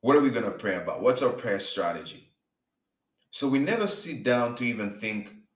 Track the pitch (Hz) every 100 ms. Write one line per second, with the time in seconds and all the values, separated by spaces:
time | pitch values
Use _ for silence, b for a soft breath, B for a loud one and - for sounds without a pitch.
0 | 117 147 135 117 107 - 107 92 82 71
1 | 113 123 123 95 117 98 - - 87 82
2 | 78 - _ _ _ _ _ _ _ _
3 | _ _ _ - 139 139 156 226 202 -
4 | 165 139 107 123 120 120 120 107 101 101
5 | 110 107 101 - _